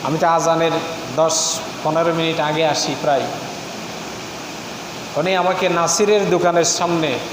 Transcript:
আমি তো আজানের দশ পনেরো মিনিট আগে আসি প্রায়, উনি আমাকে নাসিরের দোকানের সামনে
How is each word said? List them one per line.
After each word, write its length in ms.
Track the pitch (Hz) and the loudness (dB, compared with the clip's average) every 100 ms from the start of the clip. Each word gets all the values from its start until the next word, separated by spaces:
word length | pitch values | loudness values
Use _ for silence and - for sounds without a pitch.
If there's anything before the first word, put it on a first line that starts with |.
আমি 120 | 135 156 | -2 2
তো 80 | 170 | 4
আজানের 460 | 165 160 165 165 160 - - 123 127 | 4 2 2 2 0 -4 -8 -4 0
দশ 200 | 160 - - - - - | 2 2 -2 -4 -6 -4
পনেরো 300 | 156 156 170 | -2 0 2
মিনিট 240 | 165 165 156 | 2 0 0
আগে 240 | 151 156 160 | 0 2 2
আসি 180 | 143 175 131 | 2 -2 -2
প্রায়, 240 | 156 139 113 - - - - - - - - - - - - - - - - - - 147 | 2 2 0 -6 -8 -10 -10 -10 -10 -10 -10 -10 -12 -12 -12 -12 -12 -12 -12 -12 -6 -2
উনি 200 | 180 190 | 0 2
আমাকে 320 | 180 185 185 | 2 2 2
নাসিরের 640 | 170 170 - 208 214 185 | 2 2 2 4 4 4
দোকানের 340 | 175 170 170 | 4 4 4
সামনে 540 | 160 - 170 170 156 120 - | 2 2 0 2 0 -2 -4